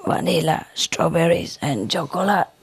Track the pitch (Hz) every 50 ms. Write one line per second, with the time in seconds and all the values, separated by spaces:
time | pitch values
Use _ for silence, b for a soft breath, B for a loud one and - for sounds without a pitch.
0 | - - - - - 175 180 165 160 156 - - - - - - - - - -
1 | - 165 156 170 165 170 170 170 175 - - - - 147 139 107 98 107 - -
2 | 165 143 - 170 185 196 208 190 - - _ _